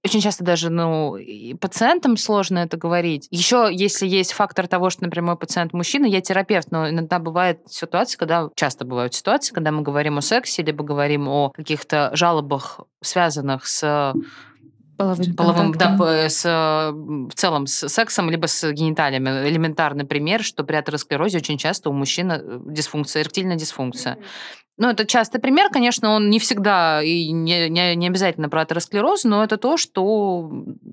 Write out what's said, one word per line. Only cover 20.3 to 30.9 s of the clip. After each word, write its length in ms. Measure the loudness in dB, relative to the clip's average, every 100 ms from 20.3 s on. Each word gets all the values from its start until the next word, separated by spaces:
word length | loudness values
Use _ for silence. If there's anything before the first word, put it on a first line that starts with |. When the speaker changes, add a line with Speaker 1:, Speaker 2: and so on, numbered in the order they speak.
| -2
Speaker 1:
что 200 | -2 -6
при 120 | -2 -2
атеросклерозе 640 | -2 -6 -4 -2 0 0
очень 200 | -2 -2
часто 320 | -2 -2 -2
у 20 |
мужчин, 380 | -2 -2 -2 -2
э, 280 | -4 -6 -14 -8
дисфункция, 560 | -6 -4 -4 -4 -4
эректильная 340 | -2 -2 -2 -2
дисфункция. 580 | -4 -6 -6 -4 -8 -8
Speaker 3:
Мгм. 80 | -14 -16 -16 -18 _ -2
Speaker 1:
Ну, 100 | 0
это 160 | 0
частый 340 | 2 2 2 0
пример, 300 | 2 4 4
конечно, 400 | 4 2 2 2
он 200 | 4 4
не 80 | 4
всегда 640 | 2 0 4 4 4 2
и 280 | 2 0 0
не, 380 | 0 2 2 2
не, 260 | 2 2
не 120 | 2 0
обязательно 400 | 2 0 0 -2
про 140 | 0
атеросклероз, 640 | 0 -2 -2 0 2 2
но 200 | 2 2
это 140 | 2 0
то, 180 | 0 0
что 720 | -2 -2 0 2 0 -2 -6 -10 -12 -16 -18